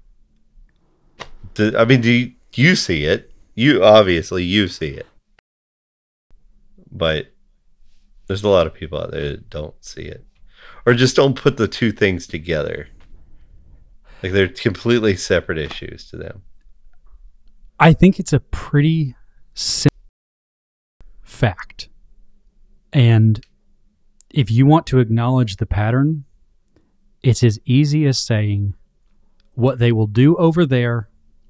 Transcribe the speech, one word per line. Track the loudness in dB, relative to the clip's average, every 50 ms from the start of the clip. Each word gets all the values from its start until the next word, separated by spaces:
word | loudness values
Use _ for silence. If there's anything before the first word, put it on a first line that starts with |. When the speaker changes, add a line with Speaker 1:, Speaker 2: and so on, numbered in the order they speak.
| _ _ _ _ _ _ _ _ _ _ _ -20 -20 _ _ _ _ _ _ _ _ _ _ -20 -20 -20 -20 -20 -20 -12 -4
Speaker 1:
Do, | -2 -2 0 2
I | 2 2
mean, | 4 2 2
do | 2 2
you, | 0 0 -2 -6 -10 _ _ _ -2
you | 0 2 2 2
see | 0 -2 -4 -4 -2 -2
it? | -2 -2 -4 -6 -10 -20 -20 _ _ _
You, | -2 0 0 2 4
obviously, | 6 6 6 6 6 4 0 -2 -4 -6 -6 -6 -4
you | -2 0 0 -2 -2
see | -4 -8 -10 -10
it. | -10 -12 -18 _ _ _ _ _ _ _ _ _ _ _ _ _ _ _ _ _ _ _ _ _ _ _ _ _ -20 -20 _ _ _ _ _ _ _ -20 _ _
But | -8 -4 -2 -2 -2 -4 -6 -12 _ _ _ _ _ _ _ _ _ _ -20 -20 -20 _ _ _ _ -16 -12 -10
there's | -8 -4 -2
a | 0
lot | 2 2 0
of | -2 -6
people | -12 -14 -12 -10 -10
out | -10 -10
there | -10 -8 -8 -8
that | -10 -12 -14 -16
don't | -14 -14 -14 -14 -18 -20 -20
see | -20 -18 -16
it. | -16 -16 -18 -20 -20 _ _ _ -20 -20 -20 _ -20 -20 -20 -4 0
Or | 0 2
just | 2 2 2 2
don't | 2 2 2 0
put | -2 -2 -2 0
the | 0 -2
two | -4 -2 -2 -2 -2
things | 0 0 0 0 0 -4 -8
together. | -10 -12 -10 -8 -6 -6 -4 -6 -6 -10 -12 -14 -18 -20 -20 -20 -20 -20 -20 -20 -20 -20 -20 -20 -20 -20 -20 -20 -20 -20 -20 -20 _ -20 -20 _ -20 -14 -12
Like, | -8 -2
they're | 0 0 0 0
completely | -2 -4 -4 -4 -4 -2 0 0 0 2 2 0 -2
separate | -2 -2 -2 -2 -2 -2 -4 -6 -6
issues | -8 -10 -10 -14 -16 -16 -18 -18 -20 -18
to | -18
them. | -16 -16 -16 -18 -18 -20 -20 -20 -20 -20 -20 -20 _ -20 -20 -20 -20 -20 -20 -20 -20 -20 -20 -20 _ _ -20 -20 _ -20 -12 _ 2
Speaker 2:
I | 4 4
think | 6 6 4 4 4 2
it's | -2 -2
a | -2 -2
pretty | -2 _ -10 -10 -6 -4 -2 0 0 0 0 -2 -2 -4 -8 -12 -20 -20 _ -20 -20 -18 -14
sim-, | -10 -8 -6 -4 0 0 0 0 _ -6 _ _ _ _ _ _ _ _ _ _ _ _ _ _ _ _ _ _ -20 -20 -20 -20 -20
fact. | -20 -20 -6 -4 -4 -4 -4 -6 -12 -20 -20 -20 -20 -20 -20 -20 -20 -20 _ _ -20 -20 -20 _ _ _ _ _ _ _ _ _ _ _
And | 0 2 4 4 6 6 4 4 2 0 -6 _ _ _ _ _ _ _ _ _ _ _ _ _ _ _ _ _
if | -4 -4 -2 0
you | 2 4 4
want | 6 4 4 2
to | 0 0 0
acknowledge | 0 0 0 -2 0 0 0 0 -2 -2 -4
the | -6 -8
pattern, | -4 -4 -2 -2 0 0 0 0 0 -2 -6 -10 _ _ _ _ _ _ _ _ _ _ _ _ _ _ _ _ _ _ _
it's | 0 0 2 2
as | 2 0 0 -2 -2
easy | 0 2 2 2 2 0 0 0
as | 0 -2 -2
saying, | -2 -2 -2 -2 0 -2 -2 -2 -4 -6 -8 -10 _ _ _ _ _ _ _ _ _ _ _ _ _ _ _
"What | -2 -2 -2 0 0
they | 0 2
will | 2 2 0
do | 0 2 4 4 4 4
over | 4 2 2 2 2 0
there, | 0 0 0 0 -2 -4 -4 -6 -10 _ _ _ _ _ _ _